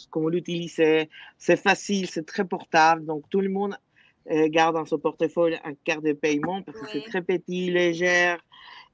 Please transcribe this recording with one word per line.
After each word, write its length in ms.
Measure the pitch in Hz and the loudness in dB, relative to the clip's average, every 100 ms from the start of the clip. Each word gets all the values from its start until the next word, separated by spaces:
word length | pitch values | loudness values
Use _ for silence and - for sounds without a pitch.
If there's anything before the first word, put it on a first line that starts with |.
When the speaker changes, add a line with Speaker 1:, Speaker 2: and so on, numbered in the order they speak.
| - | -8
Speaker 1:
comment 180 | 165 156 | -4 -2
l'utiliser, 800 | 175 160 170 170 - 160 156 156 - - _ | -2 -4 -6 -6 0 4 4 0 -8 -20 _
c'est 180 | - 170 | 0 2
facile, 520 | 202 185 - 202 185 | 2 0 0 -4 -4
c'est 160 | - 156 | -8 -8
très 200 | - 190 | -6 -4
portable, 600 | 180 - 165 160 165 156 | -6 0 4 4 4 -2
donc 180 | 151 - | -8 -4
tout 120 | 196 | -2
le 80 | 196 | 0
monde, 260 | 190 202 - _ _ _ _ - | -2 -4 -8 _ _ _ _ -2
euh, 160 | 156 156 | 2 2
garde 260 | 160 160 160 | 4 2 2
dans 100 | 151 | -2
son 140 | 160 | -2
portefeuille 600 | 156 147 160 175 170 160 160 | -2 -2 -2 2 0 0 -8
une 120 | 139 | -8
carte 200 | - 156 | -6 -2
de 100 | 151 | -2
paiement 480 | 147 156 147 156 190 | 0 0 0 -2 -6
parce 180 | 185 - | -10 -14
que 80 | - | -10
c'est 120 | 147 | -10
Speaker 2:
Oui. 60 | 220 | -6
Speaker 1:
très 160 | 196 | -6
petit, 480 | 175 180 - 180 180 | -2 -4 -4 -4 -2
léger, 680 | 175 175 165 180 180 175 170 - - - - - | 0 0 0 2 2 2 0 -8 -20 -20 -20 -20